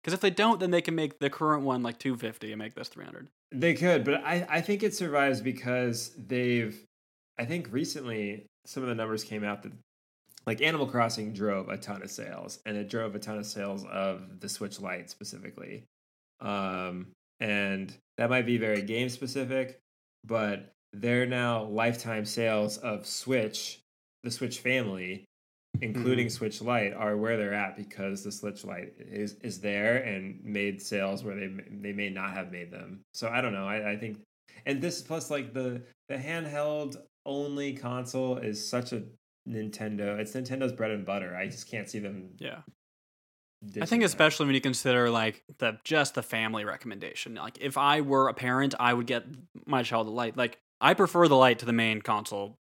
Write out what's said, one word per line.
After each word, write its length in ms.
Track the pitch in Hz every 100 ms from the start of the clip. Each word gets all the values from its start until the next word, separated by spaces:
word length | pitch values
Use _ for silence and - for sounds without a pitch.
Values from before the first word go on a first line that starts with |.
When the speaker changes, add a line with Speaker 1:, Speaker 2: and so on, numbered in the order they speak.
Speaker 1:
'Cause 100 | -
if 60 | 185
they 100 | 202
don't, 300 | 180 220 208
then 100 | 185
they 100 | 175
can 140 | 170
make 240 | 165 151 -
the 100 | 143
current 360 | - 156 151
one, 180 | 135 127
like, 160 | 120 117
two 180 | 135 120
fifty 360 | 113 107 110
and 60 | 107
make 160 | 107
this 140 | - 117
three 160 | -
hundred. 240 | - - - _ _
Speaker 2:
They 240 | - 170
could, 300 | - 180 156
but 100 | 120 143
I, 220 | 147 175 175
I 120 | 156
think 220 | 170 202
it 120 | 214
survives 460 | - 175 143 139 123
because 720 | 120 120 123 123 123 117 - 156
they've, 680 | 98 127 123 120 110 104 - _ _ _ _ -
I 60 |
think 240 | 120 170 120
recently 760 | 120 - 151 127 110 101 104 - _
some 180 | - -
of 40 | 127
the 60 |
numbers 300 | 113 110 107
came 180 | - 107
out 200 | 104 101
that, 80 | - - _ _ _ _ _ - -
like, 160 | 110
Animal 240 | 156 160 131
Crossing 460 | 120 113 113 107
drove 340 | 98 104 98 90
a 80 | 98
ton 240 | - 98
of 80 | 101
sales, 500 | - 101 98 92 -
and 120 | 110 104
it 120 | 104
drove 280 | 117 110 101
a 20 |
ton 200 | 107 107
of 60 |
sales 400 | 104 107 101 98 98
of 540 | 98 95 92 95 95
the 80 | 104
Switch 320 | - 101 -
Lite 300 | 98 92 87
specifically. 720 | - 101 107 - - - 113 - _ _ _ _ _
Um, 680 | 104 101 95 92 92 90 90 _ _ _
and 520 | 110 104 98 95 95 - _ -
that 140 | 117
might 160 | 127 120
be 100 | 120
very 260 | 110 104
game 260 | 101 113 127
specific, 680 | 123 131 139 127 131 127 - _ _ _ _
but 480 | 110 113 107 98 - _ _
they're 340 | 101 120 123 127
now 380 | 123 120 117
lifetime 600 | 107 107 117 120 113 110
sales 540 | 107 - 113 107 104 -
of 260 | 120 104 -
Switch, 720 | - 127 131 107 - - - _ _ _ _
the 80 | 120
Switch 280 | 117 123 120
family, 640 | 123 127 107 95 92 98 - _ _ _ _ -
including 460 | 113 113 120 127 117
Speaker 1:
Mm-hmm. 60 | -
Speaker 2:
Switch 240 | 110 -
Lite, 320 | 113 120 101
are 220 | - 107 107
where 200 | 110 113
they're 180 | 101
at 220 | 101 98 101
because 480 | 101 - 98 98
the 80 | 104
Switch 320 | 101 104 98
Lite 300 | 101 90 - -
is, 360 | - 104 104 -
is 160 | 117 92
there 380 | 101 101 107 123
and 440 | 123 98 95 -
made 380 | - 101 101 98
sales 400 | - 101 98 98
where 140 | 104 98
they, 120 | 98 95 -
they 220 | 104 101
may 160 | 101 101
not 240 | 95 98
have 180 | 95 90
made 220 | 87 87
them. 280 | 98 95 98 _
So 140 | - 113
I 120 | 120
don't 120 | 127
know. 160 | 98 98
I, 240 | 107 104
I 40 | 104
think, 220 | 113 104 _ _ _ - -
and 140 | 139
this 220 | 170 170
plus, 280 | - 160 -
like, 220 | 143 120
the, 300 | 127 127 123 120 _ -
the 80 | 139
handheld 800 | 135 165 156 147 151 151 147 135 - _ 147
only 480 | 139 143 143 143
console 640 | 127 123 123 123 131 131 123
is 280 | 113 104 -
such 260 | 123 120
a 120 | 117 - - _ _ -
Nintendo. 680 | 113 107 - 107 104 101 104
It's 140 | 107
Nintendo's 400 | 131 127 131 127
bread 180 | 110 110
and 140 | 104
butter. 320 | 95 98 90 90
I 100 | 95
just 240 | - -
can't 180 | 113 95
see 100 | 110
them 300 | 101 98 92 -
Speaker 1:
Yeah. 220 | 139 156 - _ _ _ _ _ _ _ _ _
I 40 | 208
Speaker 2:
ditching 200 | - 165
Speaker 1:
think 140 | 233
Speaker 2:
that. 40 | 202
Speaker 1:
especially 400 | - 156 - 147
when 80 | 135
you 40 |
consider, 500 | 135 123 135 123 120
like, 320 | 117 113 - - -
the, 200 | 117 110
just 300 | - 156 143
the 80 | -
family 420 | - 113 113 110
recommendation. 720 | 104 80 117 101 - - -
Like, 240 | 110 98 -
if 160 | 139 135
I 240 | 143 151
were 280 | 139 135 131
a 60 |
parent, 400 | 120 127 127 139 139
I 140 | 120
would 120 | 120 120
get 180 | 120 127 - - - -
my 160 | 135
child 220 | 117 117 110
a 20 |
Lite. 260 | 117 117 127
Like, 220 | 120 - _ _
I 140 | 139
prefer 340 | - 185 175 165
the 80 | 135
Lite 240 | 127 117
to 60 | 123
the 60 |
main 300 | 117 113 107
console, 540 | 107 107 107 104 101 -